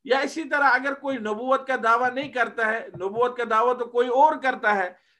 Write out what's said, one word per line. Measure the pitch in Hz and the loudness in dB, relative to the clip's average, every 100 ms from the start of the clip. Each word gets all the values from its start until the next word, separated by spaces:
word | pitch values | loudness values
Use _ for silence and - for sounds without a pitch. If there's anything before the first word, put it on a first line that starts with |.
| - | -2
या | 262 | 0
इसी | 277 311 | 0 -6
तरह | 294 294 277 | -4 2 4
अगर | 247 269 | 4 0
कोई | 277 277 269 | -6 -6 -6
नबूवत | 214 214 254 262 262 | -4 -4 0 0 0
का | 254 | -2
दावा | 226 233 247 | 2 2 2
नहीं | 247 277 | -2 -6
करता | 247 233 233 220 | -4 -4 -2 -2
है, | 220 - | -2 -6
नबूवत | - 190 220 240 240 | -8 -6 0 -2 -2
का | |
दावा | 240 214 240 | -2 2 2
तो | 247 233 | 0 -2
कोई | 240 247 | 0 2
और | 247 311 302 | 6 4 4
करता | 262 247 214 | -2 -2 0
है, | 202 180 - _ | 0 -2 -6 _